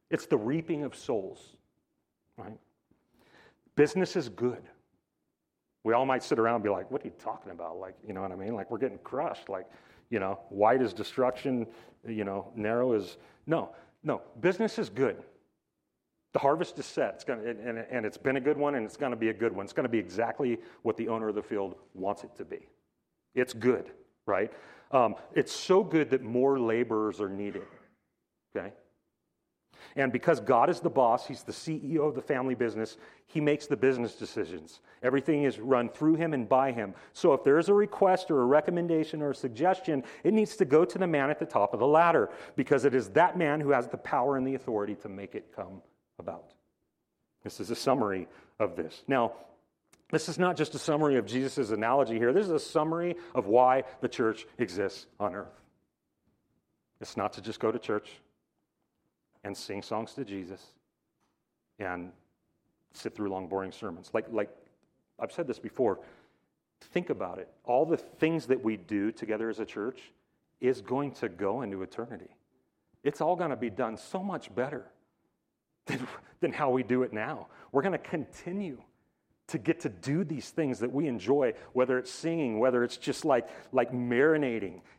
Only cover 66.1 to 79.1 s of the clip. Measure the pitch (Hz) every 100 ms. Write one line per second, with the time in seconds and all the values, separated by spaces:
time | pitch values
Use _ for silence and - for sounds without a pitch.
66.1 | - _ _ _ _ _ _ - 180 175
67.1 | 107 92 90 - _ - 123 160 165 -
68.1 | - 160 165 123 127 110 107 87 104 104
69.1 | - 110 107 113 107 104 110 110 - -
70.1 | _ _ _ _ _ 127 120 98 131 143
71.1 | - 113 87 98 120 113 95 92 - 123
72.1 | 98 90 _ _ _ _ _ _ _ 147
73.1 | - 160 175 170 117 120 98 117 107 -
74.1 | 190 196 160 - 101 131 143 - _ _
75.1 | _ _ _ _ _ _ _ - 123 127
76.1 | - - _ 170 - 143 127 120 127 123
77.1 | 107 117 131 - - - 139 190 170 -
78.1 | 170 127 - 175 190 190 120 - _ _